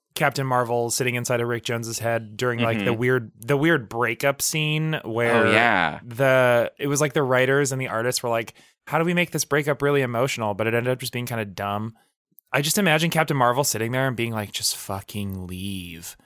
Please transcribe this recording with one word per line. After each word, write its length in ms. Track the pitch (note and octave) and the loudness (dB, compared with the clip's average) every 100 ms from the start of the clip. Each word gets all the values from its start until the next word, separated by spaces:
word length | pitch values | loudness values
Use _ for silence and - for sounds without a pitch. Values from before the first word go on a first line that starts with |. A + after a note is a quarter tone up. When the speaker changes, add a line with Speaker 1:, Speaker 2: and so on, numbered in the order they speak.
| _ - | _ -2
Speaker 1:
Captain 300 | D3 C3+ C3+ | 0 0 0
Marvel 440 | B2 A#2 A#2+ A#2 | 0 0 0 0
sitting 260 | - B2 A#2+ | 0 -2 -2
inside 240 | A#2+ A#2+ | 0 0
of 80 | A#2+ | 0
Rick 160 | A#2+ | -4
Jones's 360 | - A#2 A2+ A2+ | -4 -4 -4 -4
head 360 | A2+ A#2 A2 G#2+ | -2 -2 -4 -4
during, 240 | B2+ A#2 | -2 0
like, 180 | A#2 A2+ | 0 0
the 60 | G2+ | 0
Speaker 2:
Mm-hmm. 140 | A2+ | 0
Speaker 1:
weird, 320 | B2 B2+ A2+ - | 2 0 -2 -10
the 160 | A#2 C#3+ | -2 2
weird 300 | D#3+ D#3 G#2 | 2 2 0
breakup 520 | A#2 A#2+ A#2 C#3+ C#3 | -2 -2 0 0 0
scene 580 | - D#3+ D3+ D#3 D#3 D#3 - | -2 0 0 0 -2 -4 -4
where 420 | A2+ A#2+ A#2 A2+ | 0 2 4 4
Speaker 2:
Oh, 40 | |
yeah. 480 | A2 A#2 G2 D#2+ D2+ A#2+ | 4 4 4 2 -2 -8
Speaker 1:
the, 680 | A#2 C3+ C3 B2 A#2+ A2+ - | 0 4 4 6 4 2 -2
it 100 | C#3 | -2
was 120 | C#3+ | 0
like 140 | D3+ | 0
the 100 | D#3+ | 0
writers 480 | C3 B2+ B2+ C#3 C3+ | 2 4 4 4 2
and 100 | C3 | -2
the 60 | C3 | -4
artists 340 | A2 A#2+ - | -2 -2 -2
were 80 | A#2+ | 0
like, 240 | A#2 A2 - _ _ - | -2 -2 -10 _ _ -4
"How 120 | D3+ | 0
do 60 | E3 | 2
we 80 | |
make 180 | F3 E3+ | 0 0
this 140 | D#3 - | -2 0
breakup 360 | C#3+ D3 C#3+ | 0 0 0
really 200 | C#3+ C#3+ | 2 2
emotional?" 520 | B2+ A#2 C3 - G#2+ | 2 0 0 0 -2
But 140 | G2+ A2 | 0 0
it 60 | |
ended 180 | A#2 B2 | 0 0
up 80 | B2+ | -2
just 140 | B2 | -4
being 120 | B2 A#2+ | -6 -6
kinda 200 | A#2 G#2 | -6 -6
dumb. 480 | F2+ G2+ G#2 A2+ - _ _ _ _ _ | -4 -4 -2 -4 -10 _ _ _ _ _
I 80 | C3 | -2
just 160 | D3 G#3+ | 0 2
imagine 340 | F#3+ D#3 E3 | 4 4 2
Captain 260 | D#3+ D#3 C#3+ | 2 2 4
Marvel 260 | B2 B2 | 4 4
sitting 300 | C#3 G#2+ A2+ | 0 0 -2
there 140 | C3 C3+ | 0 0
and 100 | A#2 | 0
being 160 | A#2 | -2
like, 180 | A2 G2+ | -4 -6
"Just 240 | - - - | -4 -6 -6
fucking 720 | - F#2+ - G#2 G2+ F#2+ F2+ | -6 -8 -6 -6 -6 -6 -8
leave. 680 | F#2 G2 F#2+ F2 E2+ E2+ - | -8 -8 -8 -10 -12 -16 -18